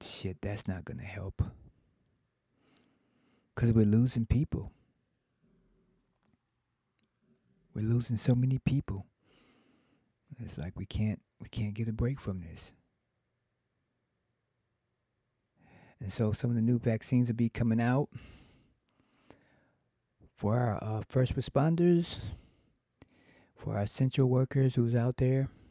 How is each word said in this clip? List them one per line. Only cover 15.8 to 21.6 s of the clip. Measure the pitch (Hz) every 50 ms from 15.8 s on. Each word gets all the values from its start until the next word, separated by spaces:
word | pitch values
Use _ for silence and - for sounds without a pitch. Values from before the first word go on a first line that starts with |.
| - - _ -
And | - 95
so | - - 113 107
some | 104 - - 120
of | 117
the | 117
new | 110 120 123 117
vaccines | - 120 113 110 - - 127 123 123 117
will | 110
be | 113 120 113
coming | - - 123 113 110 117
out | 117 120 127 139 151 - - - - - - - - - _ _ _ _ _ _ _ _ _ _ _ _ _ _ _ - - _ _ _ _ _ _ _ _ _ _ _ _ _ _ _ _ _ _ -
for | _ - - 104 110
our, | 123 123 117 101 -
uh, | - 110 107 107
first | 98 - - 131 131 - -
responders, | 139 120 - - 135